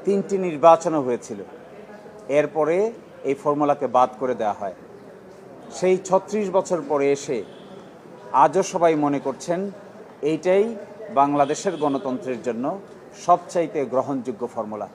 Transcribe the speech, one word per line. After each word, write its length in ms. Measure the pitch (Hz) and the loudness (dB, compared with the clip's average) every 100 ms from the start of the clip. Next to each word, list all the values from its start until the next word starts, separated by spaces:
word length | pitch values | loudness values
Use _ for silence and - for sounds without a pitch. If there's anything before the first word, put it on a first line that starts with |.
তিনটি 320 | - 196 190 196 | 0 -2 0 -2
নির্বাচনও 600 | 185 147 165 165 175 160 127 | -2 6 8 8 4 -2 0
হয়েছিল। 340 | 120 - 104 92 - - - - - - - - | -4 -4 -12 -12 -16 -20 -20 -18 -20 -20 -18 0
এরপরে 460 | 143 147 156 151 175 226 226 - - | 0 2 0 2 2 0 -4 -18 -8
এই 120 | 135 139 | -4 -2
ফর্মুলাকে 440 | 151 147 147 143 127 123 | 0 2 2 2 2 4
বাদ 140 | 123 - | 4 0
করে 160 | 127 | -4
দেওয়া 240 | 113 107 101 | -2 -2 -2
হয়। 160 | 98 90 - - - - - - - - - - | -8 -10 -20 -20 -20 -20 -20 -20 -20 -20 -16 -2
সেই 200 | 185 185 185 | 2 2 2
ছত্রিশ 380 | 185 - 214 196 185 | 0 2 -4 0 -2
বছর 220 | 180 175 139 | 0 -4 -2
পরে 180 | 147 139 | 0 2
এসে 260 | 139 - 123 90 - - - - - - - - 127 | 0 -2 -6 -6 -16 -20 -20 -20 -20 -20 -20 0 4
আজও 200 | 156 165 190 | 6 4 0
সবাই 220 | 180 170 156 | 2 4 4
মনে 240 | 147 139 | 0 0
করছেন 400 | 139 120 - 175 202 185 - - - - | -4 -6 -6 -4 -4 -10 -20 -20 -20 -6
এইটাই 420 | 147 156 180 190 226 220 - - - | -2 0 2 4 2 -4 -14 -16 -2
বাংলাদেশের 600 | 120 143 147 139 151 202 160 | 2 2 4 2 0 -4 -2
গণতন্ত্রের 640 | 147 139 135 127 127 120 | -2 -2 -4 -6 -6 -6
জন্য 220 | 123 113 143 190 - - - - | -4 -4 -6 -8 -14 -20 -20 -6
সবচাইতে 560 | - 175 - 180 160 156 127 | 2 2 2 -2 -2 -2 0
গ্রহণযোগ্য 500 | 127 127 139 120 104 120 | -2 -2 -4 -6 -8 -6
ফর্মুলা। 420 | 120 107 107 98 | -6 -8 -8 -10